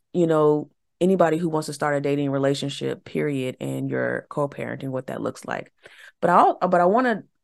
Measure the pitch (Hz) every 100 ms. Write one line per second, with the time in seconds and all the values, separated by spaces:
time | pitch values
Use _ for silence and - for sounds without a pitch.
0 | _ 180 165 156 151 151 - _ _ -
1 | 180 185 165 160 175 156 156 147 151 143
2 | 143 143 139 139 139 143 143 139 135 127
3 | - 160 151 135 127 131 135 135 135 131
4 | 123 123 - - 143 - 120 127 135 131
5 | 135 123 113 - - - - _ - -
6 | - - 175 180 359 - 185 180 175 220
7 | 254 196 - _